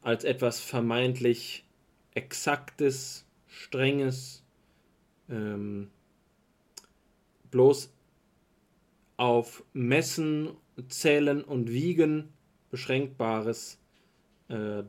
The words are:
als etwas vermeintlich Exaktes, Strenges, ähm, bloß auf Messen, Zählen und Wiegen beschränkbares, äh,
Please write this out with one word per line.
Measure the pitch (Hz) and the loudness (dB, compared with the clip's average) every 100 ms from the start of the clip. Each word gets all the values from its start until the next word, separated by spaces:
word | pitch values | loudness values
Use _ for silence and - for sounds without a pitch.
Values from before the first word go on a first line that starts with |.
als | - 117 | -2 0
etwas | - 127 123 - | 0 0 0 -2
vermeintlich | - 127 117 120 127 127 123 117 - - _ _ _ _ _ | -6 -2 0 2 0 2 2 2 -2 -14 _ _ _ _ _
Exaktes, | - - - - 143 - - 143 131 - - _ _ _ | -10 -8 -6 -2 -2 -4 0 0 0 -10 -16 _ _ _
Strenges, | - - 131 135 143 135 131 - - _ _ _ _ _ _ _ _ - | -20 -8 0 2 2 0 -2 -10 -18 _ _ _ _ _ _ _ _ -10
ähm, | 117 107 101 104 101 101 _ _ _ _ _ _ _ _ - _ _ _ _ _ _ - | -8 -6 -6 -6 -8 -12 _ _ _ _ _ _ _ _ -20 _ _ _ _ _ _ -4
bloß | 127 131 139 - _ _ _ _ _ _ _ _ _ _ _ _ - | 6 6 6 -2 _ _ _ _ _ _ _ _ _ _ _ _ 0
auf | 123 120 117 - - | 4 4 2 -10 -12
Messen, | 131 120 139 160 - 156 151 156 196 _ - 131 | -4 2 2 2 -2 -2 0 -4 -10 _ -18 -14
Zählen | - 160 147 147 143 | -2 4 4 4 0
und | - 135 117 | -2 -4 -2
Wiegen | 120 165 160 156 151 151 - _ _ _ | -2 0 4 4 2 -4 -18 _ _ _
beschränkbares, | 127 - 131 135 131 113 110 110 113 - - _ _ _ _ _ _ _ | -12 -2 -2 -2 -2 -2 0 -2 -6 -10 -18 _ _ _ _ _ _ _
äh, | 113 107 104 | -8 -6 -6